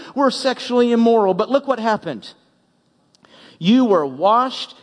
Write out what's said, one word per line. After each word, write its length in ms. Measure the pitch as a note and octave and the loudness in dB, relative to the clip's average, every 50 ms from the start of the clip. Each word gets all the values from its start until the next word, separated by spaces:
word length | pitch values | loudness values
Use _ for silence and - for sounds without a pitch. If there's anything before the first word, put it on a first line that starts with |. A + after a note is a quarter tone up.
| - - - | -14 -10 -4
were 160 | B3 C#4 B3+ | -2 -2 -2
sexually 600 | A#3 - - C4+ A#3+ - - - B3 B3 A#3+ A#3+ | -2 -2 -4 -4 -4 -4 -6 -2 0 0 2 2
immoral." 420 | A#3+ A#3 A#3 A#3 A#3 A3+ G#3 F#3+ F#3 | 2 2 2 4 4 4 2 2 0
But 160 | F3 G#3+ G#3 | -2 -2 -2
look 180 | B3+ C#4+ C#4 C4+ | -2 -2 0 -2
what 120 | C4 A3+ | -4 -2
happened. 540 | A3 A3+ G#3+ - - E3+ C3+ G#2 - - - _ _ _ _ _ _ _ _ _ _ _ _ _ _ _ _ _ _ _ _ - - - - _ | -2 -2 -4 -4 -4 -8 -12 -12 -14 -18 -20 _ _ _ _ _ _ _ _ _ _ _ _ _ _ _ _ _ _ _ _ -20 -20 -20 -16 _
"You 260 | D#3+ F3+ A3+ C4 B3+ | 0 2 4 4 4
were 220 | A3+ G3 E3+ D3 | 4 2 2 0
washed, 720 | C#3 C3 C3 E3+ G3 G#3+ A#3 B3+ C4 - - - - - - | -2 -4 -2 0 2 2 2 0 -2 -6 -10 -14 -16 -18 -18